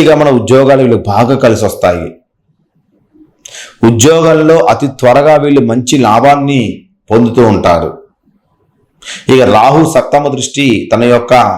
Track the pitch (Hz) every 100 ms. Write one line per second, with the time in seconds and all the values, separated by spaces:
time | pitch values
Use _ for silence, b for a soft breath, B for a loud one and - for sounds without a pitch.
0 | 156 151 147 123 104 131 139 135 127 110
1 | 101 101 120 135 127 110 104 - 90 87
2 | 80 - _ _ _ _ _ _ _ _
3 | _ _ _ _ B B B B 117 113
4 | 135 165 160 156 156 165 - - 139 -
5 | 123 131 147 151 143 139 117 117 120 147
6 | 113 110 135 143 139 135 101 - _ _
7 | - 110 120 127 113 98 92 85 80 -
8 | - _ _ _ _ _ _ _ _ _
9 | B B - 131 120 110 127 151 160 160
10 | - 143 147 127 123 139 139 104 - 110
11 | 120 120 - 127 107